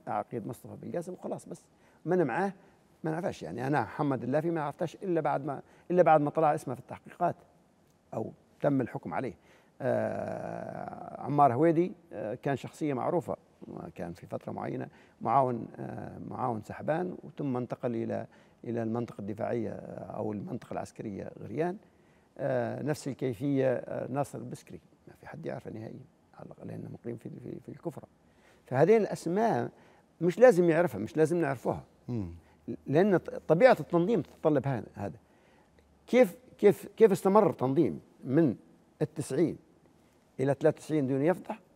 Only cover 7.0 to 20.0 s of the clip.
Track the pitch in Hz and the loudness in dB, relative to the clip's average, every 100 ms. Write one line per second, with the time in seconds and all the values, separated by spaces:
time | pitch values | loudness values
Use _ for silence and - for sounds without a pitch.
7 | - - 175 - - _ _ _ _ _ | -16 -4 -2 -2 -10 _ _ _ _ _
8 | _ - 110 - _ _ 151 139 117 - | _ -8 -8 -10 _ _ 0 2 0 -6
9 | - 92 123 85 _ - _ _ 135 117 | -6 -6 -6 -10 _ -20 _ _ -2 0
10 | 110 104 104 113 110 113 113 - - - | 0 -4 -6 -6 -8 -8 -10 -10 -10 -12
11 | - - - 143 143 117 165 160 180 - | -14 -10 -2 4 6 6 6 4 2 -4
12 | _ - 107 123 147 135 139 - 156 131 | _ -10 -8 -6 -4 -4 -6 -6 -4 -2
13 | 120 170 107 90 _ _ - - - - | -2 -2 -2 -8 _ _ -16 -14 -14 -10
14 | 87 85 - 120 - 101 117 131 127 - | -10 -12 -12 -10 -8 -8 -6 -8 -10 -14
15 | - _ - 127 131 120 - - 127 117 | -20 _ 0 2 2 0 -6 -10 -10 -10
16 | 101 98 113 107 123 107 98 - - 156 | -12 -12 -12 -6 -4 -4 -8 -8 -4 -4
17 | 180 - 147 - 147 123 123 139 127 113 | -4 -8 -14 -8 -4 -4 -4 -6 -4 -4
18 | 113 107 113 - _ _ - 117 113 117 | -4 -6 -8 -16 _ _ -8 -4 -2 -4
19 | 120 - 101 107 104 120 101 - - - | -4 -8 -10 -6 -4 -2 -4 -8 -12 -12